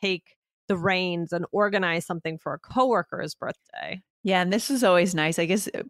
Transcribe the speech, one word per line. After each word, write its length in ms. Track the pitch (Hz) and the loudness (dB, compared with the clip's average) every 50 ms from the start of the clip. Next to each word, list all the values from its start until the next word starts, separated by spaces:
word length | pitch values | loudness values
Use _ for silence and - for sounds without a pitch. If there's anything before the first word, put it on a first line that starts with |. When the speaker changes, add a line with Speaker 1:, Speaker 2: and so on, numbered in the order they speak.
Speaker 1:
take 340 | - 196 185 165 - _ _ _ _ _ _ _ _ - | -4 -2 -2 -2 -6 _ _ _ _ _ _ _ _ -4
the 100 | 202 175 | -2 0
reins 560 | 165 196 190 185 185 180 175 170 170 156 175 | 0 2 2 2 0 0 -2 -2 -4 -2 -4
and 120 | 170 175 - | -4 -4 -2
organize 540 | - 196 208 208 196 202 185 175 165 170 165 | 0 0 0 2 2 0 0 0 0 -2 -2
something 320 | - 175 165 - 160 160 160 | -4 -6 -6 -6 -6 -8 -8
for 160 | - 151 143 | -8 -8 -8
a 60 | 156 | -8
coworker's 760 | - - - 254 262 262 233 190 170 - - - - 151 - | -10 -6 0 0 2 4 2 2 0 -2 -4 -8 -6 -8 -8
birthday. 680 | - - - - _ _ _ - - - 76 - 190 - _ _ _ - | -8 -8 -8 -8 _ _ _ -14 -12 -10 -10 -10 -12 -14 _ _ _ -2
Speaker 2:
Yeah, 180 | 202 190 180 | 0 2 2
and 100 | 180 180 | 2 2
this 200 | 190 226 - - | 0 0 0 0
is 120 | 277 254 233 | 0 2 4
always 300 | 196 180 175 175 180 180 | 6 6 6 4 4 2
nice. 240 | 160 151 160 165 - | 0 0 0 0 0
I 80 | 170 | 0
guess, 220 | 165 185 208 190 - | 0 0 0 -2 -4
uh, 160 | - - - - | -6 -8 -8 -6